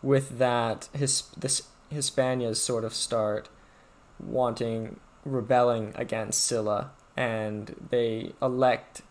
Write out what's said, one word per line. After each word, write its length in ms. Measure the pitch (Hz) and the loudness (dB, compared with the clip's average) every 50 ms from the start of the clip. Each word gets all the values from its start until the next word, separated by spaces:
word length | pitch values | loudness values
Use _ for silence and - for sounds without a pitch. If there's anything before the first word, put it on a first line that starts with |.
| - | 4
With 360 | 131 139 135 135 135 131 120 | 4 4 4 4 0 0 2
that, 500 | 127 123 120 120 117 117 107 - - - - | 2 4 4 2 2 0 -2 -4 -6 -10 -4
his-, 300 | 135 139 135 - - - - - | -2 0 0 0 -2 -2 -6 -14
this 260 | - - - - - - - - - - - | -8 -4 -2 -2 -2 -2 -6 -20 -20 -16 -10
Hispanias 720 | - 151 135 - - - 131 127 127 127 123 117 110 107 - | -6 -4 -4 -2 2 2 2 2 2 0 0 0 0 -2 0
sort 220 | - 127 113 110 | 0 0 -2 -2
of 100 | 110 - | -2 -4
start 540 | - - - - 117 107 107 104 107 - - - - - - - - - - - - - - - - | -4 -4 -2 0 0 2 2 0 -2 -6 -8 -20 -20 -20 -20 -20 -20 -20 -20 -20 -20 -20 -20 -18 -14
wanting, 800 | - - - 127 127 120 117 - 120 117 113 113 113 110 - - - - - - - | -12 -4 0 0 2 0 0 -2 -2 -2 -2 -4 -4 -8 -10 -14 -20 -20 -20 -14 -8
rebelling 680 | 147 135 127 113 110 127 123 123 123 120 113 110 104 - | -4 -4 -4 0 4 4 6 6 6 4 2 -2 -4 -4
against 480 | - 120 104 - 110 110 104 113 - - | -6 -4 -4 -2 -4 -2 -2 0 0 0
Sylla, 480 | - 123 117 107 104 104 101 - 135 - - - - _ | 0 0 0 0 0 0 -2 -2 -6 -10 -20 -20 -12 _
and 580 | - 127 120 113 110 107 107 107 107 101 - - - - - | -4 -2 -2 0 -2 -2 -4 -4 -6 -8 -10 -12 -14 -6 0
they 420 | - 123 120 117 110 113 - - - - | 2 2 2 2 0 -2 -4 -6 -6 -2
elect 600 | - 131 127 127 131 127 120 - - - - - - - | -2 0 2 4 4 4 4 2 -2 -10 -20 -20 -20 -20